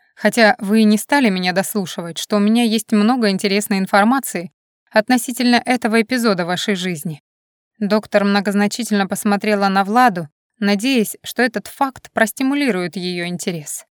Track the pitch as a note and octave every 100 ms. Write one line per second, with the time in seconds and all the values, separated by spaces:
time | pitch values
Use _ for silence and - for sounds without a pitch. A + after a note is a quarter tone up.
0 | _ - G#3 A#3 G#3+ - G3 A3 G#3+ G#3+
1 | - C#4+ A#3+ F#3 F3+ F3+ F#3 G#3 F3+ -
2 | E3+ D#3+ - G#3 G#3 A#3 A#3 G#3+ - G#3
3 | G#3+ B3+ G#3+ F#3+ G3+ G3 - G3 F#3+ G3+
4 | G#3 C4+ - F3+ E3+ _ _ _ _ A3
5 | G#3+ B3 - A#3+ B3 A#3+ - B3 A3+ A3+
6 | G#3+ B3+ A#3 F#3 E3+ F3+ - F#3+ F#3 E3
7 | E3+ D3+ _ _ _ _ _ - G3+ G#3+
8 | - G#3 G3+ G3+ G3 G3+ G#3 - A3+ G#3
9 | F#3+ G3 G#3+ G3+ G#3+ G#3 G3 G3 G3 A3+
10 | B3+ F3+ D#3 _ _ - G3+ G3+ B3 B3+
11 | G3+ - - - B3 G#3 - - C4+ -
12 | - - A3 - C4 C#4+ C#4 F#3+ F3+ F#3
13 | F3+ F3 F3 F3 - E3+ D3 - -